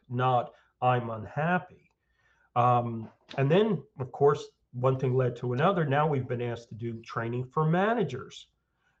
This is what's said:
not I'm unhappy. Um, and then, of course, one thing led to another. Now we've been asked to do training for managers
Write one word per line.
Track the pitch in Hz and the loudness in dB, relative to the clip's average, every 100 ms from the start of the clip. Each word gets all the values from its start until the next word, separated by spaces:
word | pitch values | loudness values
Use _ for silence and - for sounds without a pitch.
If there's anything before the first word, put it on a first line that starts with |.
| - | -8
not | 120 127 123 - - _ _ | -2 2 2 0 -12 _ _
I'm | 127 123 113 | 2 2 0
unhappy. | 110 98 143 165 180 - - _ _ _ _ _ _ _ 123 | -8 -6 -4 0 -2 -4 -18 _ _ _ _ _ _ _ 2
Um, | 123 123 117 113 107 - _ - | 4 2 0 -6 -10 -16 _ -2
and | 139 | 2
then, | 180 220 156 - - | 4 4 0 -6 -10
of | 127 | -10
course, | - 143 151 - _ _ | 2 2 2 -4 _ _
one | 123 131 131 | -2 0 2
thing | 131 127 | 0 2
led | 123 - | 0 -2
to | 123 | -4
another. | 123 175 180 143 | 2 2 2 0
Now | 143 156 | 2 2
we've | 135 113 | 0 -2
been | 120 | -4
asked | 120 117 - | -4 -6 -10
to | 107 | -10
do | 117 113 | -8 -8
training | - 120 117 123 127 | -8 -6 -4 -4 -4
for | 160 156 | 0 2
managers | 175 208 240 139 110 87 - - _ _ _ _ _ | 2 2 0 -2 -6 -10 -18 -20 _ _ _ _ _